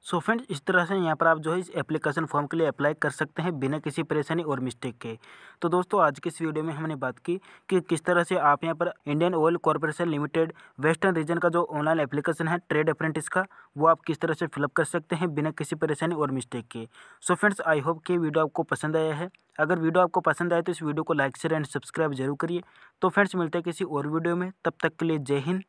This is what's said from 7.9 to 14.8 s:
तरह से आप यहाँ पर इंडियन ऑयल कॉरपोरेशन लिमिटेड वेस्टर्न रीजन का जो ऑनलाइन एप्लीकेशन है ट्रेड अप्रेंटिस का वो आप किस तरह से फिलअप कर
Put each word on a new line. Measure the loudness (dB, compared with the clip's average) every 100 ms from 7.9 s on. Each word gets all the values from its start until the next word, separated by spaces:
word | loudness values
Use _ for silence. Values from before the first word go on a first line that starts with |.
| -2
तरह | 2 2
से | 2 2
आप | 4 4
यहाँ | 0 -2
पर | -2 -2 -4
इंडियन | 2 2
ऑयल | 4 2 4
कॉरपोरेशन | 2 2 -2 -2 -2
लिमिटेड | -2 0 0 0 -2 -20 -2
वेस्टर्न | 0 2 2 2
रीजन | 0 2
का | 2
जो | 2 0
ऑनलाइन | 0 2 2
एप्लीकेशन | 2 0 -2 -2 -2
है | -2 _
ट्रेड | 0 2
अप्रेंटिस | 0 -2 -2 -2
का | -2 -2 -8 -18 2
वो | 4
आप | 4
किस | 0 -2
तरह | -2
से | -2 -4
फिलअप | -2 -2
कर | 0